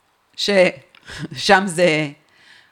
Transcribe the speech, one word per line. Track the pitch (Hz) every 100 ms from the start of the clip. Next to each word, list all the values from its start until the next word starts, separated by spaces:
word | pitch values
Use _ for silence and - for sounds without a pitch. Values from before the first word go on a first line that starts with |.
| _ _ _ -
ששם | - 196 180 - _ _ - - 151 127 - 190 196
זה, | 165 175 156 147 143 _ _ _ _ _